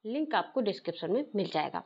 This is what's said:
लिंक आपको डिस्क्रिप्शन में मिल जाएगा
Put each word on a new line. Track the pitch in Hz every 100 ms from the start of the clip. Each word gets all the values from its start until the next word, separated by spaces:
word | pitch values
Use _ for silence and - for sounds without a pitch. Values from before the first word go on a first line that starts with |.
| 214
लिंक | 269 311 220
आपको | - 262
डिस्क्रिप्शन | 208 185 - 165 165
में | 226 294 202
मिल | 185
जाएगा | - 147 85